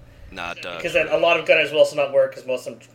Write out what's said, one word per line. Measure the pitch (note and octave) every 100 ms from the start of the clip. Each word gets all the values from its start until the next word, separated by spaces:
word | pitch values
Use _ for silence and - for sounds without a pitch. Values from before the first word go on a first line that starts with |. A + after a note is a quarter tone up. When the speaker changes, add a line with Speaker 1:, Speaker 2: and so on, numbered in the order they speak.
| - - -
Speaker 1:
not, | F#2 F2 F2 F3+
uh, | E3
Speaker 2:
Because | -
then | E3 D#3
a | D#3
lot | E3+ E3
of | F3+
gunners | D#3+ C#3+
will | D3+
also | C#3+ D3
not | C3+
work | C3+ C3+
'cause | - B2+
most | B2 C#3
of | A#2
them | -